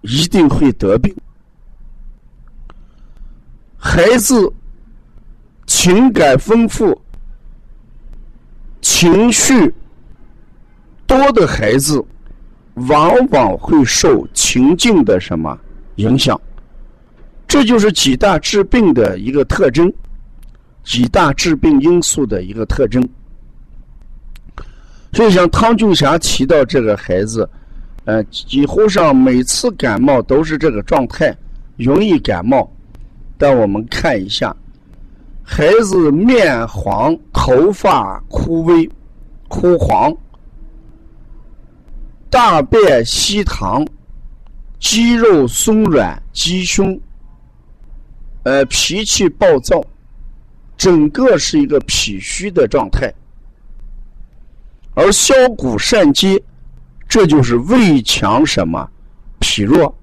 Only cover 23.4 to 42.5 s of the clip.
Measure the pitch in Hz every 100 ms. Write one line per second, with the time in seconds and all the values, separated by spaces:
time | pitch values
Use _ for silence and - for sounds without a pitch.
23.4 | - - - - - - - - - -
24.4 | - - - - - - - - 226 185
25.4 | 175 - 226 226 214 165 143 165 - -
26.4 | 135 156 127 139 110 104 - 92 107 113
27.4 | 98 - - - - - - 110 104 -
28.4 | - 131 143 190 214 190 165 131 131 127
29.4 | 127 - 247 196 131 107 135 131 107 135
30.4 | 160 156 156 110 - 135 123 - 131 -
31.4 | - - - - 123 151 214 156 - 92
32.4 | 98 135 - - - - - - - -
33.4 | 147 127 104 101 117 - 170 120 95 -
34.4 | 117 - - - _ - - - - -
35.4 | - - 151 220 214 185 156 143 220 247
36.4 | 180 120 120 98 95 104 127 330 - -
37.4 | - 127 175 196 202 151 104 95 - -
38.4 | - 165 165 165 160 - - - - -
39.4 | - - 180 170 139 113 247 330 - -
40.4 | - - - - - - - - - -
41.4 | - - - _ - - - - - 254
42.4 | 233